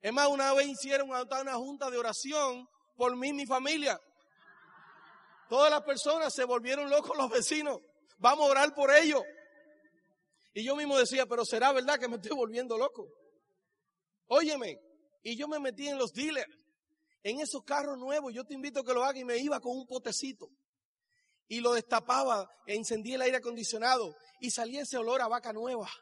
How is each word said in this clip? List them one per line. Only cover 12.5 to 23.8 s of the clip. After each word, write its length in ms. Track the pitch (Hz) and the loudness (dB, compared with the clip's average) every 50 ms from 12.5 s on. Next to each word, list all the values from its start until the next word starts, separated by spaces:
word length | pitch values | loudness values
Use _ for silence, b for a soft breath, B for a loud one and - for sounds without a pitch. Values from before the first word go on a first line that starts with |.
| 220 233 254 247 226 220 | -2 -6 -6 -4 -2 -2
loco?" 300 | 247 285 - - 202 - - _ _ _ _ _ _ _ _ _ _ _ _ _ _ _ _ _ _ _ _ _ _ _ | -2 -2 -4 -6 -16 -16 -18 _ _ _ _ _ _ _ _ _ _ _ _ _ _ _ _ _ _ _ _ _ _ _
Óyeme, 520 | 226 285 339 302 302 277 240 196 147 120 _ - - _ _ _ _ _ _ | 2 2 2 2 -2 -4 -4 -8 -10 -12 _ -20 -20 _ _ _ _ _ _
y 120 | 214 240 | -10 -8
yo 120 | 220 285 302 | -8 -6 -6
me 120 | 302 302 | -6 -6
metí 280 | 285 262 233 190 277 285 | -6 -6 -8 -6 -6 -6
en 100 | 285 269 | -2 -2
los 160 | 254 202 147 | -2 -4 -2
dealers, 420 | 196 277 311 311 269 220 - - _ _ _ _ _ _ _ _ _ _ _ _ _ _ | -6 -6 -4 -4 -4 -6 -8 -12 _ _ _ _ _ _ _ _ _ _ _ _ _ _
en 180 | 196 226 277 | -6 -6 -4
esos 220 | 311 - - 277 - | -6 -6 -8 -10 -6
carros 340 | - 277 285 285 285 277 254 | -4 -4 -2 -2 -4 -8 -8
nuevos, 360 | 247 262 285 302 285 262 226 | -6 -4 -4 -4 -4 -4 -10
yo 120 | 233 262 | -10 -12
te 80 | - 294 | -10 -12
invito 260 | 269 262 285 240 277 | -10 -10 -6 -6 -6
a 60 | 254 | -2
que 80 | 226 254 | -2 0
lo 100 | 247 247 | 0 0
hagas, 180 | 269 277 269 | 0 -2 -4
y 40 | 254 | -6
me 120 | 247 240 233 | -4 -4 -2
iba 220 | 262 294 294 254 | -2 -2 -4 -4
con 160 | 247 247 247 | -4 -6 -8
un 100 | 262 262 | -8 -8
potecito. 640 | - 254 254 247 240 202 - - 269 254 _ - - _ _ _ _ _ _ _ _ _ _ _ _ _ _ _ _ _ _ _ _ | -8 -10 -8 -6 -6 -6 -6 -6 -6 -10 _ -18 -20 _ _ _ _ _ _ _ _ _ _ _ _ _ _ _ _ _ _ _ _
Y 140 | 214 233 | -6 0
lo 120 | 233 240 240 | 2 2 2
destapaba, 760 | 233 220 - 247 226 233 233 247 262 269 262 240 202 190 - - _ _ - | 2 0 2 0 0 2 2 0 2 2 2 0 0 -2 -6 -12 _ _ -6
e 80 | 208 | -6
encendía 400 | 214 226 - 233 220 214 233 262 | -4 -4 -4 -4 -4 -4 -4 -4
el 80 | 262 254 | 0 0
aire 140 | 254 262 254 | 2 0 0
acondicionado, 800 | - 240 240 233 226 - - 220 | -2 -4 -8 -6 -6 -6 -6 0